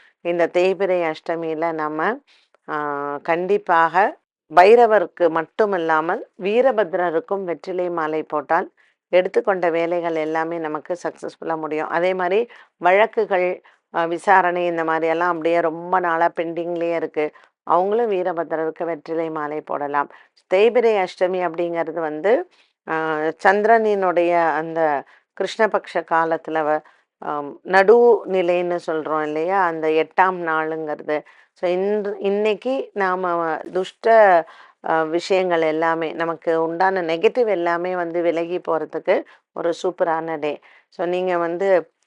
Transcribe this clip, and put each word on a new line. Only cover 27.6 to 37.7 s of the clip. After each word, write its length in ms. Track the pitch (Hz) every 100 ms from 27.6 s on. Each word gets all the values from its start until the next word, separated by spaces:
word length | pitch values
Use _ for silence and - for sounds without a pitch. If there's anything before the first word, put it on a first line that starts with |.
நடு 640 | 165 190 190 240 240 214 -
நிலைன்னு 520 | 190 175 175 180 175 170
சொல்றோம் 340 | 160 143 156
இல்லையா, 440 | 151 151 170 196 180
அந்த 220 | 165 156
எட்டாம் 560 | 156 156 - 185 185 170
நாளுங்கிறது. 800 | 160 156 160 156 151 156 151 - _ _
So, 160 | _ 180
இன்று, 460 | 180 196 208 208 202
இன்னைக்கு 720 | 202 202 214 202 247 269 254
நாம 640 | 208 190 185 185 170 165 156 -
துஷ்ட, 360 | 180 185 - 233 226 208 175 160 - - _ -
அ, 140 | 160
விஷயங்கள் 580 | 160 165 - 190 185 170
எல்லாமே, 500 | 160 156 165 165 160
நமக்கு 520 | 165 165 160 - 165
உண்டான 380 | 165 165 190 190
நெகட்டிவ் 460 | 165 165 208 220 226
எல்லாமே 480 | 185 170